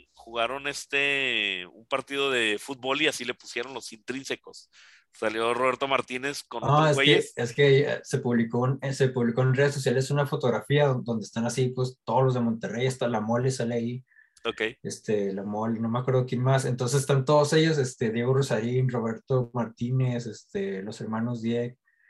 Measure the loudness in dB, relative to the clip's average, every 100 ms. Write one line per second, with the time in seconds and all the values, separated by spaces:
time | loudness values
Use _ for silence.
0 | _ -20 -10 -4 -2 -4 -8 -10 -4 -2
1 | 0 0 0 0 -2 -4 -8 -16 -6 -6
2 | -4 -2 0 2 0 -2 -6 -8 -4 0
3 | 0 0 -6 -8 -8 -8 -8 -10 -14 -14
4 | -10 -10 -8 -10 -12 -20 -20 _ -20 -20
5 | _ -6 -4 0 0 0 0 0 0 -2
6 | -2 -6 -6 -8 -10 -4 2 4 4 4
7 | 6 6 2 -4 -2 4 6 6 4 -2
8 | -4 -4 0 0 0 0 0 -2 -4 0
9 | 0 2 0 2 2 4 2 2 0 0
10 | 0 0 0 0 0 0 2 4 4 2
11 | -2 -4 -4 -4 -2 0 -2 0 -4 -6
12 | -2 2 2 2 0 -2 -4 -2 -2 0
13 | -2 -2 0 0 0 -2 -2 -2 -4 -6
14 | -12 _ _ _ -6 -2 -4 -4 -10 -8
15 | -2 0 0 -4 -6 -4 -2 -2 -2 -2
16 | 0 0 0 0 2 2 0 -2 0 0
17 | 2 2 4 4 6 4 4 2 0 -2
18 | -2 0 2 2 2 0 0 0 0 0
19 | -4 -4 -2 -2 0 -4 -4 -4 -2 0
20 | 0 -2 -6 -12 -10 -6 -4 -6 -8 -10
21 | -6 -4 -4 -4 -2 -2 -4 -8 _ _